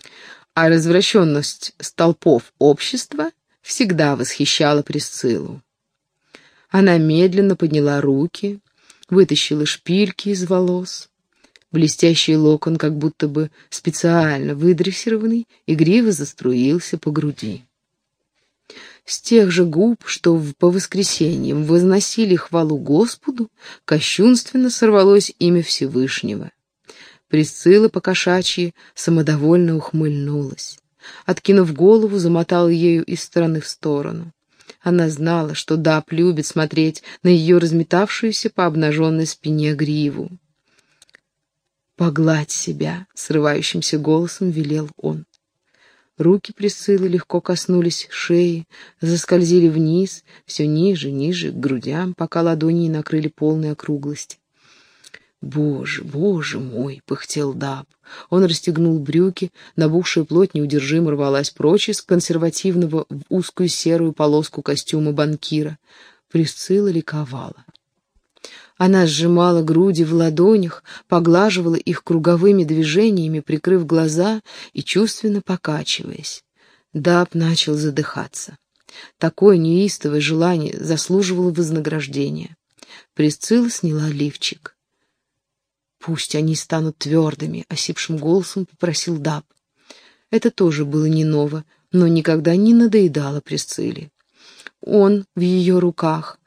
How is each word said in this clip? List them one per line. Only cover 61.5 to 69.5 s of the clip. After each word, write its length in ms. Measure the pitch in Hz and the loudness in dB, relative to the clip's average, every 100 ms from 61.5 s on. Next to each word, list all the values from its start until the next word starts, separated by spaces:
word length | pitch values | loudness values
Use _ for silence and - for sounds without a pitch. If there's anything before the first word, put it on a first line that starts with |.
| - 147 202 - | -2 2 2 0
из 120 | 208 | -4
консервативного 1040 | - 175 - 165 165 - 190 180 165 156 - | 0 0 0 -2 -2 -2 -2 0 0 -2 -6
в 120 | 143 - | -10 -4
узкую 380 | 185 - - 175 | -4 -4 -4 -4
серую 460 | - 165 165 165 | -2 0 0 0
полоску 480 | 151 151 151 156 - | 0 2 2 -2 -6
костюма 500 | 143 143 - 156 151 | -6 -6 -4 -2 -2
банкира. 640 | 147 151 151 - 151 151 156 _ - - _ _ | -2 -2 -4 -4 -4 -4 -8 _ -20 -20 _ _
Присцилла 560 | 165 156 - - 196 202 | -2 -2 -4 -2 0 0
ликовала. 760 | 165 - 151 139 127 - - _ _ _ _ _ _ _ _ - - - - | -2 -4 -6 -8 -10 -14 -18 _ _ _ _ _ _ _ _ -20 -20 -14 0
Она 280 | 185 190 170 | 2 4 2
сжимала 560 | 147 170 175 175 | 2 2 4 4